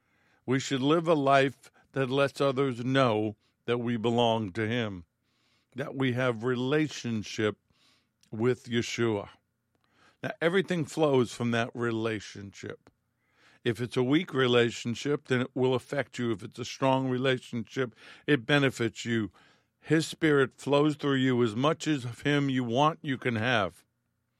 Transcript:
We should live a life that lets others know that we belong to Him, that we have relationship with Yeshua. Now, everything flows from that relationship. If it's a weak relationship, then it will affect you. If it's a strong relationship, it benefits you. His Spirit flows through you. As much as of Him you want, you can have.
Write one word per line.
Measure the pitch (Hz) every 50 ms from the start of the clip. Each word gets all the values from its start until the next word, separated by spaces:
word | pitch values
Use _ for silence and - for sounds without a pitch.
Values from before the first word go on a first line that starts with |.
| _ _ _ _ _ _ _ _ _
We | - 127 135
should | 123 - 139 131
live | 127 143 156 175 165 165
a | 170
life | 147 139 135 139 139 135 139 - - - - _ _ _ _
that | - 135 135 123
lets | 131 143 139 135 - -
others | 147 139 131 127 139 135 123 113 123
know | 131 131 139 135 120 107 107 107 107 107 - _ _ _ _ _ -
that | 120 123
we | 117 120 120
belong | 113 104 120 117 120 120 117 113 113 110 95 85
to | 110 110 107
Him, | 117 123 117 104 98 87 85 - _ _ _ _ _ _ _ _ _ _ _ _ _
that | 120 139 - 127
we | 135 135 131 117
have | 123 131 127 120 107 113
relationship | 127 127 120 127 131 147 156 156 151 - - - 120 113 110 95 - - - 110 104 101 - _ _ _ _ _ _ _ _ _ _ _ _ _ _
with | - 107 113 127 123 120 - 117
Yeshua. | 117 120 113 - - - 117 113 107 101 - - - _ _ _ _ _ _ _ _ _ _ _ _ _ _ _ _ _ -
Now, | - - -
everything | 156 170 175 196 175 - 180 175 147
flows | - - 156 160 147 139 131 120 104
from | - - 120 120
that | 117 117 117 117 -
relationship. | 123 120 117 113 110 110 113 110 104 - - - 101 101 98 98 - - 104 104 - _ - _ _ _ _ _ _ _ _ _ _ _ _ _ _ -
If | 123 113 98
it's | 123 113 - 131
a |
weak | 127 123 143 165 190 - -
relationship, | 131 131 123 123 120 120 117 107 - - 123 113 - - 139 147 147 - -
then | 131 123
it | 127 - -
will | 135 127 127 131
affect | 120 - - - 143 123 - - -
you. | 123 120
If | 113 92
it's | 104 - - -
a | 123
strong | - - - 135 135 131 131 131 131
relationship, | 127 123 131 135 127 123 - - - 117 107 - - 139 127 113 - - - - - - _
it | - 147 131 110 -
benefits | 147 143 139 131 - - 120 113 - - -
you. | 120 117 113 107 92 - _ _ _ _ _ _ _ _ _
His | - - 151 165 151 -
Spirit | - - 165 156 147 139 135 - - -
flows | - 131 139 143 147 156 147
through | 147 - 143 139 131
you. | 131 131 127 120 120
As | 113 104
much | 120 135 151 165 - - 156
as | 156 139 117
of | 123 113 -
Him | - 143 147 143 143 139
you | 131 131 127
want, | 117 113 127 147 151 - - -
you | - 135 -
can | - 127 117
have. | 110 110 123 127 110 98 85 - - _ _ _ _ _ _ _ _ _ _ _ _